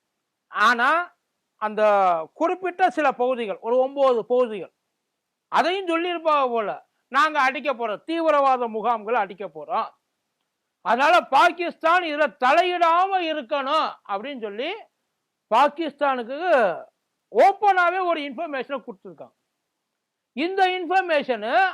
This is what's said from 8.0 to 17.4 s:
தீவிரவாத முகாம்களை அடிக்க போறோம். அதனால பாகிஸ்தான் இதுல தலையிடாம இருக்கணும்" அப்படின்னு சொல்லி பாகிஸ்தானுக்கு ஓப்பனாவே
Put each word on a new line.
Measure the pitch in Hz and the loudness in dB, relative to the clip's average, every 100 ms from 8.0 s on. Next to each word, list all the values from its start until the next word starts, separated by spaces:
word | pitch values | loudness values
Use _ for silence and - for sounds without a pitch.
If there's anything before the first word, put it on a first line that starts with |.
தீவிரவாத | - 330 320 294 269 254 233 | -6 -2 2 2 2 2 -2
முகாம்களை | 220 214 233 202 240 | -4 -4 -4 -2 -2
அடிக்க | 196 202 190 | -4 -8 -14
போறோம். | 156 147 190 202 - _ _ _ _ _ _ _ _ | -12 -6 -6 -6 -12 _ _ _ _ _ _ _ _
அதனால | 175 240 294 349 | -2 2 4 4
பாகிஸ்தான் | - 277 349 339 339 - 320 359 | 4 4 4 2 -6 -2 2 2
இதுல | 339 294 294 - 254 | 0 -2 -2 0 2
தலையிடாம | 320 359 359 339 339 381 381 | 4 2 2 2 4 2 0
இருக்கணும்" | 320 302 226 294 269 311 240 - - | -2 -4 -4 -4 -2 -2 -2 -6 -8
அப்படின்னு | 202 262 269 | -8 -8 -10
சொல்லி | 208 202 294 427 330 _ _ _ _ _ - | -10 -8 -8 -8 -14 _ _ _ _ _ 0
பாகிஸ்தானுக்கு | 220 294 285 320 269 285 254 226 277 359 285 202 143 113 _ _ _ _ | 2 2 0 -8 -4 -2 -2 -6 -6 2 2 2 -2 -10 _ _ _ _
ஓப்பனாவே | 208 | 4